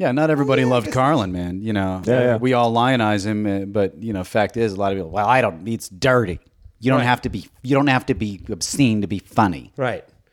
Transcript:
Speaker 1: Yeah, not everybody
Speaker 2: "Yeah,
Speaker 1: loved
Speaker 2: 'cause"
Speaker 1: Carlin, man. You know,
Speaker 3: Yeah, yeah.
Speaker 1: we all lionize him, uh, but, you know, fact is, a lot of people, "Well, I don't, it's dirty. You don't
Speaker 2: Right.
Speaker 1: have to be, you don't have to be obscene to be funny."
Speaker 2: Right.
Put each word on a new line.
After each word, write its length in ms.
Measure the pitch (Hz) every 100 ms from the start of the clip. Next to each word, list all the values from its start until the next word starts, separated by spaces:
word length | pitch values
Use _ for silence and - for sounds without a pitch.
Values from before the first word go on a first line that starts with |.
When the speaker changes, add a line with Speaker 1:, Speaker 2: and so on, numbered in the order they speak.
Speaker 1:
Yeah, 100 | 165
not 180 | 131 156
everybody 320 | 147 135 131
Speaker 2:
"Yeah, 60 | 127
Speaker 1:
loved 180 | 123 104
Speaker 2:
'cause" 60 |
Speaker 1:
Carlin, 360 | 127 131 156 95
man. 300 | 90 90 92
You 100 | 110
know, 300 | 101 95 92
Speaker 3:
Yeah, 160 | 101 127
yeah. 160 | 123 110
Speaker 1:
we 160 | 127
all 200 | 123 117
lionize 520 | 117 127 127 107 104
him, 220 | 101 104 104
uh, 180 | 98 98
but, 360 | 104 95 78
you 100 | 113
know, 120 | 98
fact 320 | 92 113 101 117
is, 160 | 113
a 40 | 98
lot 140 | 98
of 60 | 98
people, 120 | 80
"Well, 140 | 92 104
I 140 | 127
don't, 260 | 110 80 98
it's 200 | 113 -
dirty. 520 | 92 131 127 101 82 - _ - _
You 100 | 120
don't 80 | 131
Speaker 2:
Right. 80 | 120
Speaker 1:
have 160 | 123
to 80 | 120
be, 160 | 98 - _
you 120 | 127
don't 120 | 139 143
have 180 | 127 -
to 80 |
be 260 | 98 104 101 -
obscene 500 | 95 - - 131 107
to 60 | 98
be 120 | 98
funny." 520 | - - 104 76 - -
Speaker 2:
Right. 260 | 127 95 - _ _